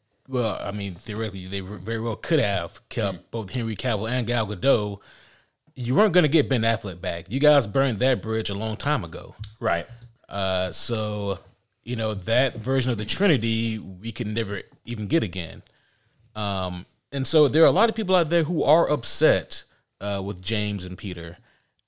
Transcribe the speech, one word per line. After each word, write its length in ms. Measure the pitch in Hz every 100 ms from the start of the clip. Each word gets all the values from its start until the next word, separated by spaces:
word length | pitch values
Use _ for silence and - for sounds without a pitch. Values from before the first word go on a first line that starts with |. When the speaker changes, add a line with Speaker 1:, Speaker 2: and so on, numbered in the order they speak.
| _ _ -
Speaker 1:
well, 300 | 131 113 95
I 120 | -
mean, 240 | 101 101 87
theoretically, 500 | - 107 110 98 92
they 140 | 98
very 400 | 92 104 95 113
well 140 | 117 107
could 240 | - 160
have 420 | 107 98 85 - _
kept 280 | - 104 90
Speaker 2:
Mm. 60 | -
Speaker 1:
both 200 | 117 101
Henry 220 | 123 113 107
Cavill 340 | 131 110 107
and 160 | 127 113
Gal 220 | 120 107
Gadot. 520 | 101 127 123 104 101 - - - _ _ _ _ -
You 180 | 120 135
weren't 180 | 214
gonna 140 | 175 156
get 220 | 156 110
Ben 140 | 127
Affleck 360 | 113 113 104 87
back. 240 | 92 85 85
You 100 | 120
guys 280 | 147 147 120
burned 320 | 104 135 107
that 220 | 127 120
bridge 280 | 98 110 107
a 60 | 98
long 220 | 110 107
time 260 | 147 147
ago. 320 | 87 76 - - - -
Speaker 2:
Right. 260 | 113 85 - - - _ -
Speaker 1:
Uh, 440 | 101 95 92 92
so, 680 | 82 - 113 107 104 101 95 - _ _ _
you 120 | - 117
know, 180 | 110 104
that 400 | 92 117 131 117
version 360 | 110 135 123
of 60 | 110
the 80 | 104
Trinity, 720 | - 202 139 113 113 113 110
we 340 | 80 92 110
can 220 | 113 107
never 300 | 107 107 101 - _ -
even 200 | 113 104
get 140 | 117
again. 380 | 107 87 82 85 - _ _ _ _ _ _ 107
Um, 500 | 104 98 92 90 82 _ _
and 160 | 139 135
so 200 | 160 147
there 160 | 135
are 40 | 156
a 40 |
lot 180 | 147 220
of 60 | -
people 200 | 190 185
out 140 | 156
there 140 | 170
who 200 | 156 175
are 260 | 135 160 -
upset, 760 | 147 120 - 151 101 87 - - _ _ _
uh, 200 | 101 101
with 180 | 98 95
James 440 | 92 107 104 104 90
and 120 | 90
Peter. 400 | 98 87 82 85 _ _ _ _